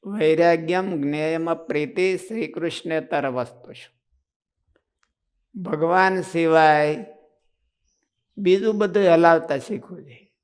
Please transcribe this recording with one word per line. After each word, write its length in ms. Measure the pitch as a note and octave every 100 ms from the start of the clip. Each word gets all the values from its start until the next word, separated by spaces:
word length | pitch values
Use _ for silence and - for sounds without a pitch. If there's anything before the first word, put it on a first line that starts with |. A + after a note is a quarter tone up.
વૈરાગ્યમ 960 | - G#3 D#3 D#3+ E3+ E3+ D#3+ F3+ F#3+ E3+
જ્ઞેયમ 520 | C#3+ D3+ D#3 D#3+ E3
પ્રીતિ 600 | E3 - D3+ D3 G#3+ F#3 F#3
શ્રી 300 | - A3+ -
કૃષ્ણેતર 800 | - E3 - E3+ D#3+ C3 D3+ C#3
વસ્તુષુ. 680 | B2+ A#2+ - - - - _ _ _ _ _ _ _ _ _ _ _ _ _ _ _ _ A3+
ભગવાન 580 | F3 D#3 E3 F3+ F#3+ F#3
સિવાય 840 | - E3+ E3 D#3+ D#3 D3+ D3+ D#3 G3+ - _ _ _ _ _ _ _ _ _ _ _ -
બીજું 400 | F#3+ F#3+ F#3+ G#3+
બધું 260 | G#3 F#3+
હલાવતા 540 | F#3+ E3 E3+ E3 E3 C#3
શીખવું 440 | - G3 - F3
જોઈએ. 300 | C#3+ A#2+ _ _